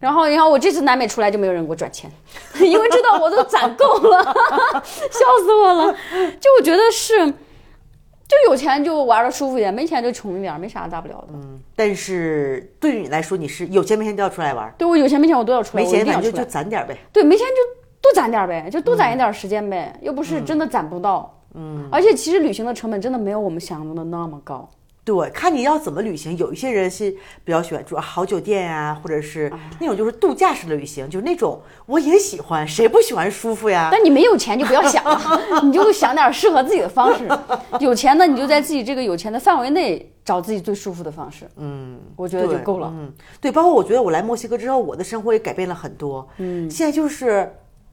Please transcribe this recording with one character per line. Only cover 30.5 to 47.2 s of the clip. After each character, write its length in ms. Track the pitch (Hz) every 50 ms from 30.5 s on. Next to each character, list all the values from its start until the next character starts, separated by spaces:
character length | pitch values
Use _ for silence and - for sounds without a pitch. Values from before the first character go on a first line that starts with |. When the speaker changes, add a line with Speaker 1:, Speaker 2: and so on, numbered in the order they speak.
| 285
Speaker 2:
式 140 | - 170 165
的 80 | 151
旅 80 | 143 -
行， 240 | - - 143 131 143
就 100 | 165 190
是 60 | 226
那 100 | 339 339
种 260 | 339 226 156 120 - - - - - -
我 120 | - 269 330
也 180 | 269 294 359 403
喜 200 | 392 - - -
欢， 300 | - - 165 156 151 151
谁 180 | - 220 226
不 140 | 220 - 466
喜 140 | 453 - 247
欢 140 | 175 170 202
舒 240 | 196 - - 226
服 160 | 220 202 220 214
呀？ 200 | 185 170 160 160
Speaker 1:
但 140 | 370 440 427
你 60 | 320
没 120 | 277 269
有 140 | 381 494 392
钱 200 | - - - 208
就 80 | 254 277
不 80 | 226 262
要 80 | 285
想 200 | 359 277 311 -
了， 160 | - 294 302 285 - 302 320 330
<laughs> 240 | 453 427 349 302 285
你 80 | 277
就 180 | 262 370 403 427
想 240 | 403 - 311 - 277
点 160 | 320 277 247
适 180 | 277 - 392 415
合 120 | 320 262
自 120 | 262 302 415
己 60 | 269
的 80 | 175 180
方 240 | - 254 240 - - -
式。 80 | 240 220 269 - - -
Speaker 2:
<laughs> 280 | 254 240 - - 247 240
Speaker 1:
有 140 | 285 254 240
钱 220 | - - 262 285 330
呢， 80 | 359
你 100 | 320 269
就 100 | 240 277
在 140 | 262 302 294
自 140 | 294 311 311
己 100 | 262 208
这 100 | 247 277
个 80 | 262
有 140 | 254 202 175
钱 160 | 170 175 214
的 80 | 220 262
范 180 | - - 339 269
围 100 | 240 269
内 440 | 294 370 311 214 160 - - - _ _
找 160 | - - 185 180
自 120 | 175 214
己 80 | 220 190
最 120 | 170 214
舒 200 | 202 202 - 202
服 100 | 175 175
的 80 | 165 156
方 220 | 151 160 143 147
式。 160 | 147 - - - _
Speaker 2:
嗯， 420 | - 151 143 143 139 131 127 123 120 - - -
Speaker 1:
我 140 | - 180 170
觉 100 | 185 180
得 80 | 180
就 120 | 165 156 165
够 200 | - 208 190 185
了。 100 | 139 160
Speaker 2:
对， 100 | 160 160
嗯， 140 | 147 139 151 - - - - -
对， 100 | - 269
包 140 | 214 311 339
括 80 | 349
我 100 | 311 220
觉 120 | 175 - 220
得 60 | 262
我 100 | 233 175
来 120 | 160 165
墨 140 | 202 226 240
西 100 | 226 -
哥 100 | 214 233
之 140 | 208 220 262
后， 80 | 269 254
我 160 | 214 - 113
的 80 | 165
生 180 | 185 - 226 220
活 120 | 196 233
也 60 | 220 220
改 140 | 220 165
变 140 | - 185 180
了 80 | 180 170
很 180 | - - 143 -
多。 340 | - 151 143 135 131 131 - -
Speaker 1:
嗯。 340 | - 185 180 180 175 165 160
Speaker 2:
现 160 | 156 302 320
在 60 | 302
就 160 | 285 311 302 285
是 480 | 302 -